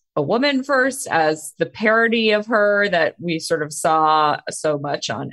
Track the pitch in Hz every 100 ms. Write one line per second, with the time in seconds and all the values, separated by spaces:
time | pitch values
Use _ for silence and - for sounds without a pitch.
0 | _ - 143 226 285 269 269 269 262 262
1 | - 165 156 156 - - 165 - 214 226
2 | 226 233 220 214 214 226 208 202 202 175
3 | 156 - 170 160 - 165 151 151 170 160
4 | 156 156 151 - - - 156 147 143 147
5 | - 110 139